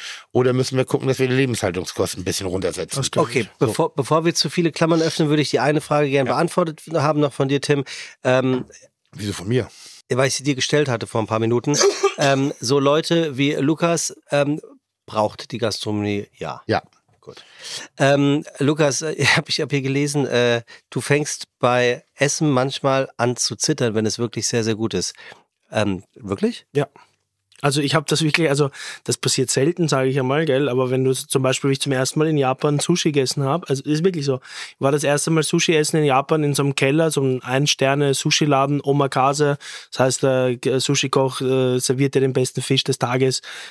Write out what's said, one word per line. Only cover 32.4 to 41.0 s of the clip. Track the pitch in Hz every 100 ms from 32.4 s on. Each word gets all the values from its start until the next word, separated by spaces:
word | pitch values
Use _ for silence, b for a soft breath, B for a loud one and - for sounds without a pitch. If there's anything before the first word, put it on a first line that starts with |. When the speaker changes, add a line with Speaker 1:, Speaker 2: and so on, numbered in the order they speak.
| 131 131 147 147
Speaker 2:
Sushi | - 175 165
gegessen | 143 127 -
hab, | 135 165 -
also | 139
ist | 143 151
wirklich | 185 175
so, | 139 131
ich | - - - -
war | 135
das | 147
erste | 143 147 -
Mal | 160
Sushi | 147 170 175
essen | 156 151 160
in |
Japan | 151 131 143 160
in | 147
so | 139
einem | 143 135
Keller, | 135 151 165
so | 147
einem | 135 127
Ein-Sterne-Sushi-Laden, | 123 131 147 - 135 143 143 135 156 - 151 139 139 147
Omakase, | 139 143 139 139 135 143 147 143 B B B
das | -
heißt, | 131 -
der | 135 131 127 123
G-, | 131 127
Sushi-Koch, | - 139